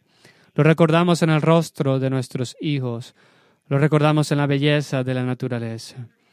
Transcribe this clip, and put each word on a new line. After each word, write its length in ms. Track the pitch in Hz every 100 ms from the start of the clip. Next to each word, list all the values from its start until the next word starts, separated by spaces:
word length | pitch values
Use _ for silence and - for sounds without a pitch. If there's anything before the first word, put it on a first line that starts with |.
| _ _ _ _ _ -
Lo 80 |
recordamos 580 | 147 160 165 165 175 165
en 80 | 165
el 140 | 156
rostro 560 | 147 165 156 - 139 135
de 100 | 131
nuestros 480 | 131 127 131 120 -
hijos. 540 | 156 143 127 117 - _ _ _ _ _ -
Lo 100 | 139
recordamos 540 | 151 151 151 151 147
en 80 | 147
la 80 | 143
belleza 560 | 139 147 147 139 135
de 100 | 127
la 100 | 127
naturaleza. 840 | 127 123 127 120 117 113 - - 117 _ _